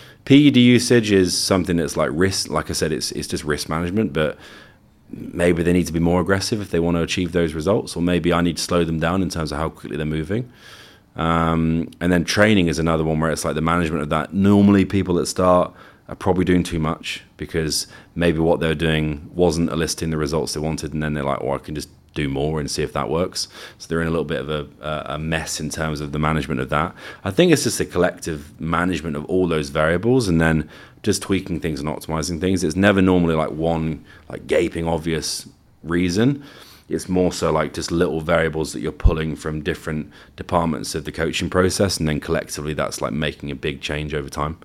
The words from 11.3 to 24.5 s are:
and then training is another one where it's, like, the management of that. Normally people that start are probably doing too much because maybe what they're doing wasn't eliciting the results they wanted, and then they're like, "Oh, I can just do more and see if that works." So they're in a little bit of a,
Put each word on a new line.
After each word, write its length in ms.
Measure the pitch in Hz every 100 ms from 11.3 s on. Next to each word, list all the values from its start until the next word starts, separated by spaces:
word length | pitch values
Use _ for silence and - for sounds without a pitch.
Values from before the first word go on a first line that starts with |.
| 85 82 82 82 82 - -
and 120 | 87
then 140 | 87 80
training 420 | - 107 101 85
is 120 | 76
another 240 | 82 82
one 160 | 80 78
where 120 | 80
it's, 140 | 73 78
like, 100 | 73
the 60 |
management 420 | 80 87 80 80
of 60 | 76
that. 240 | 78 -
Normally 520 | 92 98 101 101 101 95
people 300 | 98 92 90
that 100 | 65
start 480 | - 92 90 - - - - -
are 60 | -
probably 300 | 98 90 87
doing 180 | 90
too 160 | 82 85
much 440 | 78 - - - - -
because 500 | 78 82 78 - - - - 82
maybe 240 | 87 80
what 200 | 82 71
they're 160 | 80 78
doing 540 | 80 78 76 73 85
wasn't 360 | 87 87 80 82
eliciting 380 | 76 80 - 80
the 80 | 78
results 360 | 73 80 62
they 60 | 76
wanted, 340 | 78 78 78
and 80 | 76
then 120 | 76
they're 100 | 73
like, 160 | 69 67
"Oh, 100 | 67
I 80 | 69
can 160 | - 76
just 140 | - - _ 82
do 120 | 71
more 320 | 67 76 78
and 100 | 73
see 140 | -
if 100 | 71
that 160 | 73 60
works." 380 | 80 90 - - - - -
So 100 | -
they're 140 | 82
in 60 | 82
a 40 |
little 140 | 82 76
bit 140 | 76
of 100 |
a, 180 | 69